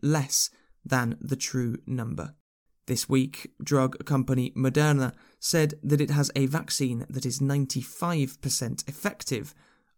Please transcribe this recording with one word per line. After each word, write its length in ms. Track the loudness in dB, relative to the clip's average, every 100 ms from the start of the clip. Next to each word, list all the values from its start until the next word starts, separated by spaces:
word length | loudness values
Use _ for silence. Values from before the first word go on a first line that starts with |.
less 500 | 0 2 2 0 0 _ _ _
than 320 | 0 2 2 -2
the 140 | -4
true 440 | -4 -4 -2 -2 -4
number. 520 | -6 -6 -4 -6 -8 -10 _ _ _ _ -6
This 220 | -4 2
week, 420 | 2 2 -4 -16 -12
drug 440 | 0 2 2 0
company 480 | 0 0 2 2 0 0
Moderna 580 | 0 4 4 4 2 -4 _ _
said 340 | 0 2 2 0
that 180 | 2 2
it 100 | 4
has 200 | 2 2 2
a 100 | 0
vaccine 600 | 0 -2 -2 -2 -2 -6
that 160 | -6 -4
is 140 | 0
ninety-five 1000 | 0 2 0 -2 -6 -6 -2 0 -2 -4
percent 440 | -4 -2 -4 -6 -8
effective, 680 | -4 -4 -4 -6 -6 -6 -16 _ _ _